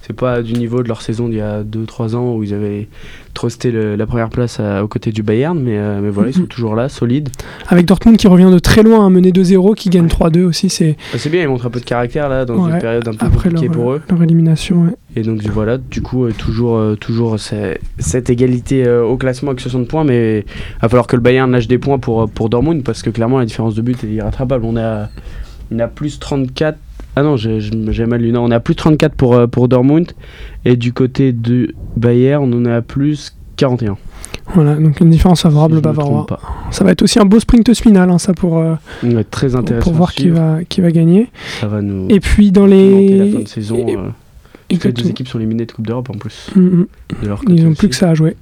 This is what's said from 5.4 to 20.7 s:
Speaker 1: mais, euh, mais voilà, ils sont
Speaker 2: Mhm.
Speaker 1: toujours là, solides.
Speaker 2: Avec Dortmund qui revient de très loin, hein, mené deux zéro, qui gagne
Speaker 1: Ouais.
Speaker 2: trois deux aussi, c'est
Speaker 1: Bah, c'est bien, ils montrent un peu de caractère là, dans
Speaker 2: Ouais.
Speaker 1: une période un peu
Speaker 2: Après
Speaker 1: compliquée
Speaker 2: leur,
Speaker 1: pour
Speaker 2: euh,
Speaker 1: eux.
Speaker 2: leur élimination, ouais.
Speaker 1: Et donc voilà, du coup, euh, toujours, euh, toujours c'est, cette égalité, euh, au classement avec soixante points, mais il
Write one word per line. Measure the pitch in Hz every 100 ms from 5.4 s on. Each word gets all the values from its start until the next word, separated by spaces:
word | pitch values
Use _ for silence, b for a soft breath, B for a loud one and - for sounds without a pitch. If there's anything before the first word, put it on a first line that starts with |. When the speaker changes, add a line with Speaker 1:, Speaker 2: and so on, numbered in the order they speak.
| 147 175
Speaker 1:
mais, | 123 104
euh, | 104 101
mais | 101
voilà, | 101 110
ils |
sont | 165
Speaker 2:
Mhm. | 175
Speaker 1:
toujours | - 113
là, | 107 131
solides. | - 120 131 147 - B B -
Speaker 2:
Avec | 175 170
Dortmund | 190 233 220
qui | 202
revient | 180 185
de | 180
très | - 226
loin, | 214 226 196
hein, |
mené | 185 185
deux | 180
zéro, | 180 190 185
qui | 214 190
gagne | 175
Speaker 1:
Ouais. | 165
Speaker 2:
trois | - 170
deux | 165
aussi, | 180 156 185
c'est | - 160 147 B
Speaker 1:
Bah, | 120
c'est | 147
bien, | 175
ils | 156
montrent | 127 120
un |
peu | 120
de |
caractère | - 120 120 151 143
là, | 131
dans | 127 117 175
Speaker 2:
Ouais. |
Speaker 1:
une | 165
période | 113 117 117
un |
peu | 110
Speaker 2:
Après | - - 185
Speaker 1:
compliquée | 165 135
Speaker 2:
leur, | 120
Speaker 1:
pour | 120
Speaker 2:
euh, | 143
Speaker 1:
eux. | -
Speaker 2:
leur | 180
élimination, | 165 165 165 160 - 175
ouais. | 170 226 _
Speaker 1:
Et | 117
donc | 113 113
voilà, | 107 104 107 131
du | 127 -
coup, | - 127
euh, | 120 104
toujours, | - 113 120 113
euh, | 110 107
toujours | - 113 117 107
c'est, | - 107 101 - - -
cette | - 135 123
égalité, | 120 127 123 - 135
euh, | 123 120
au | 117 127
classement | 131 127 143
avec | 127
soixante | 127 127 117
points, | 160
mais | 156 120 113 107
il | 98 - -